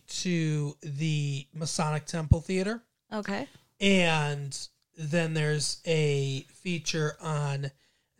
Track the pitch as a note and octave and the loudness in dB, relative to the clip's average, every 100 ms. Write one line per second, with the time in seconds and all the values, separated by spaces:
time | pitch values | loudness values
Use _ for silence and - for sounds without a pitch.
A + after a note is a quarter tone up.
0 | - - F#3 E3+ D#3 D3+ D3 - D#3 C#3 | -10 -6 0 2 2 0 -2 -4 -8 -2
1 | D#3+ D3+ C#3+ C#3 - D#3 D#3+ - D#3 D3+ | 0 2 0 -2 -6 -8 -4 0 0 0
2 | - E3+ D#3 E3 D#3 F#3 F#3+ A#3 - _ | -2 -4 2 2 2 -2 0 -4 -10 _
3 | _ G#3+ G3+ G3+ C#4 - _ - G3 F#3+ | _ -8 -4 -6 -6 -14 _ 0 4 6
4 | E3+ D#3+ D3 C#3+ C#3+ - - _ _ - | 6 4 0 -2 -6 -8 -12 _ _ -10
5 | D3+ E3+ E3 D#3+ D3+ D3+ - - F3 D#3+ | -2 0 0 0 0 2 0 -2 0 2
6 | D3+ C#3+ C#3 C3+ - - F#3 E3+ E3 E3 | 4 2 0 -2 -8 -10 -4 -4 -2 0
7 | D3+ D3 E3 D3+ C#3+ C#3 C#3+ - _ _ | -2 -2 -4 -2 -2 -2 -6 -10 _ _
8 | _ | _